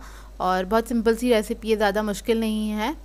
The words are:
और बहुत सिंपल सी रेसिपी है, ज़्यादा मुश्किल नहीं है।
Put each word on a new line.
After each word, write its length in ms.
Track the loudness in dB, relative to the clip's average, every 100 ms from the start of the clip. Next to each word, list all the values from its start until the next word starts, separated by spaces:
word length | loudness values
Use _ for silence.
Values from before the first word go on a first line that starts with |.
| -4 -18 -18 -4
और 240 | 0 0 2
बहुत 220 | 0 2
सिंपल 280 | 2 2 2
सी 140 | 4
रेसिपी 400 | 2 2 -4 0
है, 60 | 2
ज़्यादा 260 | 2 2
मुश्किल 380 | -2 -4 0 0
नहीं 280 | 0 -2 -2
है। 240 | -2 -4 -4